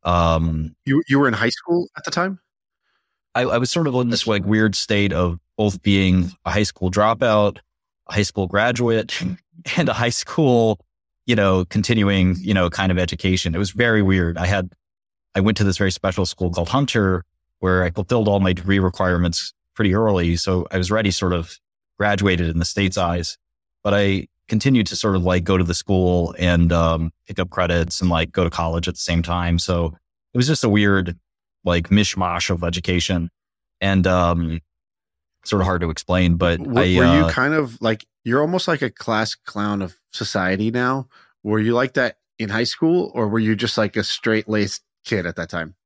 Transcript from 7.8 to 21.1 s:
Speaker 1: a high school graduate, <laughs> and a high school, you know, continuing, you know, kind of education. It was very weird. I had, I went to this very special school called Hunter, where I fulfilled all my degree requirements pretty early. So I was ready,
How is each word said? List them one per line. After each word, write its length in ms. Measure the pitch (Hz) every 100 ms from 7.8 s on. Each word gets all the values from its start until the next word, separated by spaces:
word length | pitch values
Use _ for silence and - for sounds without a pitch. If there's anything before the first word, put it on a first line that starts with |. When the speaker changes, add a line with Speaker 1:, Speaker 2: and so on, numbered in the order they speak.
| _ _ -
Speaker 1:
a 60 |
high 80 | 104
school 240 | 98 - 92
graduate, 760 | 98 113 120 120 113 - - 180 180 _
<laughs> 300 | - - -
and 120 | 147
a 40 |
high 160 | 107 120
school, 720 | - - - 147 120 113 104 _ _ _ _ -
you 100 | 113
know, 300 | 98 92 90
continuing, 720 | 107 104 113 101 98 92 90
you 160 | 98
know, 160 | 95 90
kind 200 | 87 95
of 80 | 90
education. 560 | 87 90 95 92 85
It 40 | 82
was 140 | 98
very 280 | 104 120 110
weird. 380 | 95 95 85 82
I 80 | 90
had, 260 | 101 92 _ _ _ _ _ _
I 60 | 101
went 180 | 98 107
to 60 |
this 120 | 101 90
very 160 | 95
special 320 | - 98 92
school 260 | 90 - 90
called 200 | 87 85
Hunter, 540 | 131 143 117 98 90 - _ _ _
where 260 | 92 92
I 60 | 90
fulfilled 360 | 85 92 120 104
all 140 | 101
my 140 | 92
degree 240 | 90 87 98
requirements 720 | 92 - 92 87 87 85 - _ _
pretty 200 | - 104
early. 420 | 98 110 95 85 85
So 300 | - 92 -
I 80 | 95
was 120 | 90
ready, 200 | 107 104